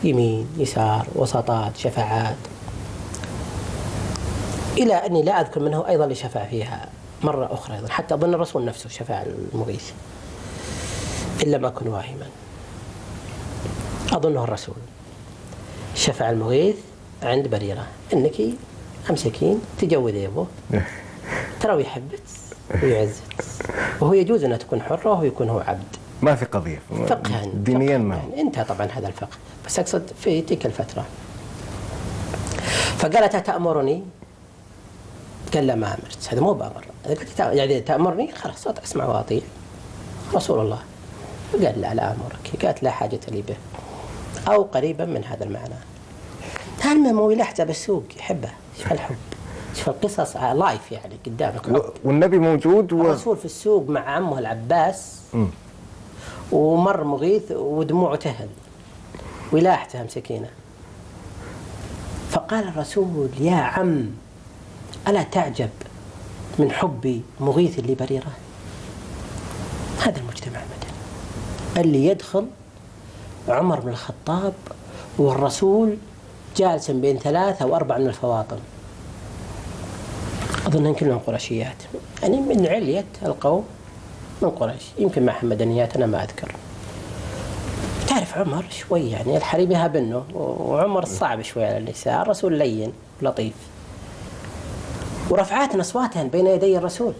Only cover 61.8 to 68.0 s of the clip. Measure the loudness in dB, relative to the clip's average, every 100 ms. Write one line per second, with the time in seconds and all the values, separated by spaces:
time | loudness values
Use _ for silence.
61.8 | -10 -10 -8 -8 -2 -2 0 0 0 -2
62.8 | -2 2 2 2 0 2 4 6 4 2
63.8 | 4 2 0 -6 -16 -20 -20 -18 -18 -16
64.8 | -14 -4 2 2 2 2 0 0 -4 -4
65.8 | -16 -16 -16 -14 -14 -14 -6 2 4 4
66.8 | 0 0 -2 -2 -4 -2 2 4 4 2
67.8 | -2 0